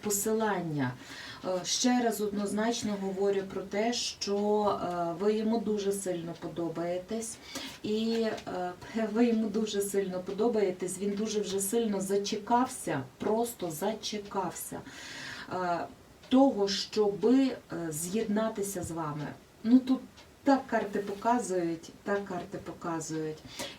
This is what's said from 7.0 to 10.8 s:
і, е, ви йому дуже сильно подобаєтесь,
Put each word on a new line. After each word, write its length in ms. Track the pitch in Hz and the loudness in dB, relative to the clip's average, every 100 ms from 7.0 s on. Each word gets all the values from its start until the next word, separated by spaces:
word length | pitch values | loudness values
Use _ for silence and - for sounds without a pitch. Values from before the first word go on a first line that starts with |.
| 185 226 226 - - 269 - - | -4 -6 -6 -10 -12 -10 -10 -8
і, 420 | 214 214 226 226 220 208 - | -2 0 2 2 0 -2 -6
е, 240 | 180 180 - - 220 214 | -4 -4 -6 -6 -2 0
ви 120 | 214 240 | 4 6
йому 220 | 220 214 | 4 2
дуже 340 | 208 214 202 | 0 0 0
сильно 380 | 202 196 185 185 | 0 0 0 -2
подобаєтесь, 800 | 196 196 233 214 190 180 | -4 0 2 4 2 0